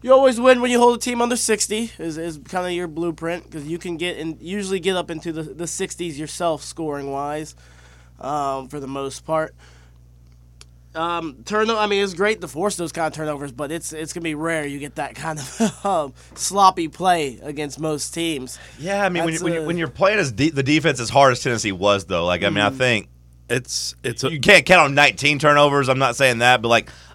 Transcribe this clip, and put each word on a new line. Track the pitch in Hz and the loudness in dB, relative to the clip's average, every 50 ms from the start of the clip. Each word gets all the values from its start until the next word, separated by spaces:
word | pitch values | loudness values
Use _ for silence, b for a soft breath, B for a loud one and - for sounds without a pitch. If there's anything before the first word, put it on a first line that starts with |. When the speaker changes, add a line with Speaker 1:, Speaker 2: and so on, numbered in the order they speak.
| - | 6
Speaker 1:
you | 240 262 | 6 6
always | 262 269 262 247 220 | 8 8 6 4 4
win | 240 254 254 247 | 6 6 6 6
when | 240 247 | 4 2
you | 247 | 4
hold | 240 240 247 240 | 6 6 4 4
a | 233 | 2
team | - 247 247 240 240 | -2 -4 -2 0 0
under | 240 247 | 0 0
sixty, | 233 - - 220 208 - - 208 214 233 220 - | -2 0 -2 0 0 0 -4 -2 -4 -4 -6 -8
is, | - - 165 156 156 | -10 -8 -8 -6 -6
is | 165 170 160 147 131 | -8 -8 -8 -12 -14
kinda | - - 185 180 180 | -8 -6 -4 -4 -2
your | 175 175 180 | -4 -4 -6
blueprint, | 165 135 160 170 175 160 - 165 165 175 175 - - | -6 -6 -4 -4 -4 -6 -6 -6 -6 -6 -8 -10 -14
'cause | - 156 143 | -14 -12 -10
you | 151 165 170 | -8 -10 -8
can | 170 185 170 | -8 -10 -8
get | 151 170 180 165 | -6 -6 -6 -6
in, | - 156 160 156 - | -6 -8 -8 -10 -10
usually | - 165 190 208 196 190 196 185 | -10 -8 -6 -6 -4 -4 -4 -2
get | 156 190 190 | -2 -2 -2
up | 180 170 - | -2 -4 -6
into | 170 160 - 170 160 | -8 -8 -8 -8 -8
the, | 156 | -8
the | 160 147 101 156 175 | -8 -10 -10 -10 -10
sixties | 160 - - 190 185 - - 180 170 147 135 | -8 -6 -8 -8 -8 -8 -8 -8 -8 -8 -10
yourself, | 156 151 - - 180 170 156 143 | -10 -10 -8 -4 -2 -2 -2 -2
scoring-wise, | - - - - 160 151 143 143 135 139 139 139 143 143 147 156 156 151 - b b b b b b b b b b b b - | -6 -14 -10 -8 -8 -6 -6 -6 -8 -6 -6 -6 -6 -6 -6 -8 -10 -12 -16 b b b b b b b b b b b b -12
um, | - 131 147 151 143 139 135 135 131 | -8 -6 -4 -2 -2 -2 -4 -4 -6
for | 123 147 147 | -10 -12 -10
the | 135 | -10
most | 131 135 139 139 135 127 - - | -8 -8 -6 -8 -8 -8 -12 -6
part. | - 160 160 156 - - b b b b b b b b b - - - - - - - - - - - - - - - - - - - | -4 -2 -2 -2 -4 -10 b b b b b b b b b -20 -20 -20 -20 -20 -20 -20 -20 -20 -20 -20 -20 -20 -20 -20 -20 -20 -16 -8
Um, | 160 165 170 170 170 165 160 127 - 117 | -6 -4 -4 -4 -4 -6 -8 -12 -14 -10
turno-, | - 202 214 220 220 233 | -4 0 0 2 2 2
I | 214 214 | 0 0
mean, | 208 202 196 | 0 0 0
it's | 202 196 180 | -2 -2 -2
great | 156 196 208 220 214 | -2 0 -2 -2 -2
to | 180 | -6
force | 151 - 147 185 208 202 | -12 -8 -4 -4 -4 -2
those | - 175 160 - | -4 -8 -8 -4
kind | 165 165 | -4 -4
of | 156 147 | -4 -4
turnovers, | 151 156 151 151 139 147 143 | -6 -6 -6 -6 -6 -8 -12
but | 120 127 151 139 | -8 -8 -8 -6
it's, | 160 170 165 - | -6 -8 -8 -10
it's | 160 156 165 156 - | -10 -10 -10 -8 -8
gonna | 175 165 | -8 -6
be | 165 151 | -6 -6
rare | 147 160 165 165 160 147 | -4 -4 -2 -2 -2 -4
you | 143 143 143 | -6 -8 -10
get | 143 143 - | -10 -10 -8
that | 160 147 - 117 | -8 -8 -8 -8
kind | - 143 160 156 156 | -8 -8 -6 -6 -6
of, | 135 127 - - 226 208 - - - | -10 -12 -2 0 -2 -2 -2 -2 -2
<laughs> | |
um, | 202 190 165 147 135 123 b b b b | 0 0 0 0 -2 -8 b b b b
sloppy | - - - 185 202 196 190 190 - 170 | -8 -8 -4 2 6 6 6 6 4 -6
play | 156 - - 175 185 180 170 147 135 120 95 - | -6 -4 0 2 2 2 2 0 -4 -6 -10 -12
against | 147 151 139 151 143 127 135 | -10 -8 -6 -8 -8 -6 -6
most | 160 160 151 147 - - - | -4 -4 -4 -4 -6 -8 -6
teams. | 170 170 165 160 139 131 127 - B B B B - | -4 -2 -2 -2 -4 -6 -10 -14 B B B B -12
Speaker 2:
Yeah, | 139 180 196 202 202 | -6 -4 -2 0 0
I | 190 | 0
mean, | 180 170 170 | 0 0 -2
when | 165 160 | -2 -2
Speaker 1:
That's | 165 | -2
Speaker 2:
you, | 180 | -2
when | 165 170 | -2 -2
you, | 165 | -2
Speaker 1:
a | 156 | -2
Speaker 2:
when | 156 170 | -4 -2
you're | 175 165 147 | -2 -4 -4
playing | - - 185 190 214 208 | -2 0 2 2 4 2
as | 185 139 | 0 0
de-, | 107 95 135 165 | 0 0 0 2
the | 147 139 135 | 2 0 2
defense | 127 151 156 147 160 139 120 | 2 2 4 4 2 0 0
as | 117 104 | -4 2
hard | 101 139 139 131 123 | 6 6 6 6 6
as | 120 - | 2 0
Tennessee | 135 120 110 104 107 95 | -2 -2 0 -2 -2 -2
was, | 87 92 104 101 98 90 | 2 2 2 2 2 0
though, | 87 95 85 85 | -2 -2 0 2
like, | 87 90 87 95 | 0 0 2 0
I | 101 | 0
mean, | 98 101 104 | 2 2 2
I | 101 | 2
Speaker 1:
Mm-hmm. | 98 | 2
Speaker 2:
think | 131 127 127 117 104 - - - - _ - - - - - | 2 0 2 2 0 -2 -8 -20 -20 _ -20 -20 -20 -6 -4
Speaker 3:
It's, | 120 131 123 - - - - - - - - | -4 -4 -4 -6 -8 -6 -6 -8 -12 -8 -8
it's | 127 117 - - | -8 -6 -4 -4
a | 135 | -4
Speaker 2:
you | 165 147 | -4 0
can't | 123 196 202 175 139 | 4 6 6 6 8
count | - 185 180 156 | 6 6 6 6
on | 139 139 | 4 4
nineteen | 143 147 139 107 90 131 147 151 | 4 4 4 2 2 0 0 0
turnovers. | 135 151 147 147 147 147 147 139 143 135 123 | 4 4 4 6 6 6 6 4 2 2 2
I'm | 131 131 | 2 2
not | 135 123 120 | 2 0 2
saying | - 139 131 120 113 | 4 2 2 4 4
that, | 120 123 127 120 | 6 6 6 4
but, | 110 117 | 4 4
like, | 117 113 104 B B B B B | 2 2 2 B B B B B